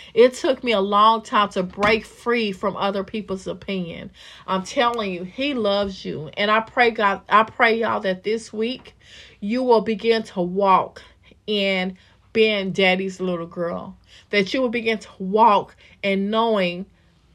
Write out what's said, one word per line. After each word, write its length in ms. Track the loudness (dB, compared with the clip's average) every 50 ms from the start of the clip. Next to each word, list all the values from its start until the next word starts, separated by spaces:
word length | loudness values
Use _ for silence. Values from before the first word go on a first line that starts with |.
| -20 -2 4
It 200 | 6 6 6 6
took 300 | 2 -2 -2 -2 -2 -2
me 80 | 0 0
a 80 | 0
long 420 | 2 2 4 6 6 6 6 4 0
time 280 | -2 0 0 0 2
to 120 | 0 -4 -6
break 420 | -6 -4 0 2 2 2 0 -2
free 460 | -8 -16 -8 -4 -2 -2 0 0 -2
from 260 | -4 -4 -4 -4 -4
other 280 | -2 -2 -2 -2 -4 -6
people's 420 | -6 -8 -8 -8 -8 -8 -8 -8
opinion. 640 | -10 -10 -10 -8 -8 -6 -6 -6 -8 -10 -14 -16 -16 -18 -20 -20 -20 -20 -18 -6
I'm 160 | -4 -4 -4 -4
telling 500 | -4 -2 0 0 0 0 -2 -4 -6 -6
you, 100 | -8 -10
he 320 | -10 -8 -6 -4 -4 -2
loves 500 | -2 -2 0 0 0 -2 -4 -6 -10 -10
you. 260 | -10 -10 -10 -10 -10 -6
And 140 | -4 0 0
I 100 | 0 0
pray 300 | -2 -2 0 2 2 2
God, 300 | 2 2 0 0 -2 -2 -2 2
I 140 | 4 4 4
pray 340 | 2 0 2 2 2 2 2
y'all 220 | 0 -2 -2 -2
that 240 | -2 -2 -4 -2 -4
this 280 | -4 -4 -4 -6 -8 -6
week 440 | -6 -4 -4 -6 -8 -14 -20 -20 _ _ -20 -20 -20 -20 -20 -16 _
you 220 | -6 -4 -2 0 2
will 200 | 4 4 4 4
begin 400 | 0 -4 -2 0 0 0 0 -2
to 160 | -4 -6 -6
walk 600 | -4 -4 -2 0 2 4 4 4 2 -2 -8 -16 -20 -20 _ _ _ -20 -20 _ _
in 520 | -6 -4 -2 0 0 0 -2 -2 -4 -6 -10 _ _ _ _ _ _ 2
being 340 | 2 4 4 2 0 -2 -4
daddy's 480 | 0 2 4 4 4 2 -2 -6 -6 -6
little 280 | -4 -4 -4 -4 -6
girl. 500 | -10 -8 -6 -6 -6 -6 -8 -10 -14 -18 -20 _ _ -20 -20 -10 _
That 240 | 0 0 0 0 0
you 80 | -2
will 80 | -2 -2
begin 300 | -2 -2 -2 -2 -2 -4
to 100 | -6 -12 -14 -10
walk 560 | -6 -2 2 4 6 6 6 4 2 -2 -10 _ -20 -20 -14 _ -2
in 260 | -2 0 0 -2 0
knowing 560 | 0 0 0 2 2 0 0 -2 -4 -6 -12 -14 _ _ _ _ _ _ _ _